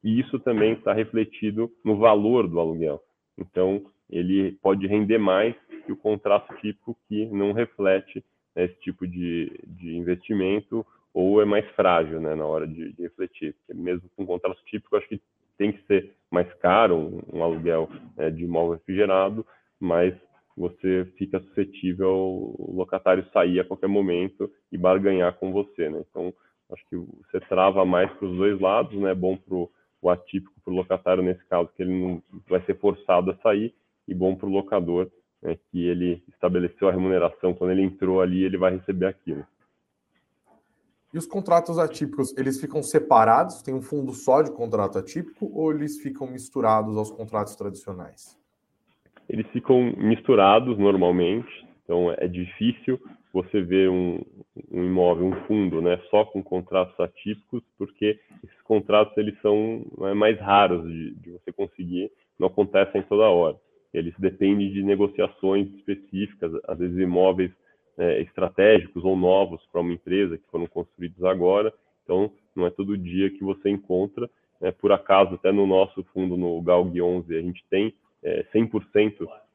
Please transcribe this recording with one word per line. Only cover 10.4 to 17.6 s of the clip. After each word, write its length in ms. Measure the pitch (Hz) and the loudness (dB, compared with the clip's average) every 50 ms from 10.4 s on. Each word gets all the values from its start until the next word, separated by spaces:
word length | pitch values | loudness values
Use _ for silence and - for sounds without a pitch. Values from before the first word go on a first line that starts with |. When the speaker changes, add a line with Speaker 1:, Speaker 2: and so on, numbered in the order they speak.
| 92 92 101 107 101 _ 117 117 110 _ _ _ _ _ _ | 0 0 -2 -4 -4 _ -8 -8 -8 _ _ _ _ _ _
Speaker 1:
ou 280 | - 90 95 101 107 | 0 2 4 4 4
é 40 | 104 | 4
mais 200 | 104 101 104 107 - | 4 2 0 0 -2
frágil, 480 | - - 95 92 87 85 82 76 80 80 | -2 2 2 4 4 4 2 0 -4 -6
né, 140 | 80 76 78 | -4 -4 -4
na 100 | 78 78 | -4 -4
hora 220 | 76 80 78 76 | -4 -4 -4 -4
de, 240 | 80 78 82 80 - | -6 -10 -12 -14 -14
de 120 | - - 85 | -12 -12 -12
refletir. 500 | 85 _ - 92 90 _ - - 78 - | -12 _ -10 -10 -10 _ -12 -12 -12 -12
Porque 260 | _ _ - 87 87 | _ _ -18 -14 -10
mesmo 300 | 87 90 90 87 90 90 _ | -6 -6 -6 -6 -8 -14 _
com 100 | - 98 | -12 -8
contrato 340 | 90 90 90 - 95 92 _ _ | -6 -6 -4 -4 -6 -8 _ _
típico, 300 | - - 107 _ _ - | -12 -12 -12 _ _ -4
eu 40 | 104 | -4
acho 80 | - | -2
que 140 | - 110 104 _ _ _ _ _ _ _ | -4 -12 -14 _ _ _ _ _ _ _
tem 140 | _ 101 107 | _ -2 -2
que 140 | 104 - _ | -2 -6 _
ser 260 | _ 101 95 - - _ _ _ _ | _ 2 2 2 -2 _ _ _ _
mais 220 | - 87 90 90 - | -2 -2 -2 -2 -4
caro 400 | _ - 90 92 107 113 101 87 | _ 2 4 4 6 4 4 2
um, 420 | 82 78 - 90 90 - - - | 0 -2 -4 -10 -12 -14 -12 -6
um 60 | 85 82 | -4 -2
aluguel, 440 | 85 82 82 | -2 -2 -2